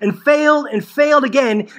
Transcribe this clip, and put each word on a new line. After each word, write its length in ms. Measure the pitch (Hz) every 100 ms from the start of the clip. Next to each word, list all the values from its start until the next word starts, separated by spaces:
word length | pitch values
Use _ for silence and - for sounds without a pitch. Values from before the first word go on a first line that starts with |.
and 200 | 208 -
failed 440 | 285 294 302 302 285
and 180 | 214
failed 400 | - - 294 294
again, 440 | 254 269 247 214 208